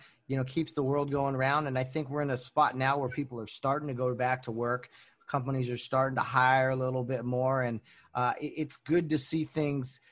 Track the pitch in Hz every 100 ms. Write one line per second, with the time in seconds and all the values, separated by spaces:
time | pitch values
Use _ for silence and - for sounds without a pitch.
0 | - _ - 135 127 165 151 - 131 143
1 | 143 139 139 135 131 147 147 131 131 -
2 | 131 147 143 127 - - 147 127 135 143
3 | 131 143 135 120 107 - 135 147 147 123
4 | 127 123 127 131 123 113 120 123 - -
5 | - _ - 139 127 135 123 120 - 131
6 | 135 131 - 127 127 131 131 131 127 127
7 | 123 127 123 127 131 135 123 110 - -
8 | - 123 123 - 143 156 147 - - 170
9 | 160 151 - 160 151 156 147 143 131 -
10 | _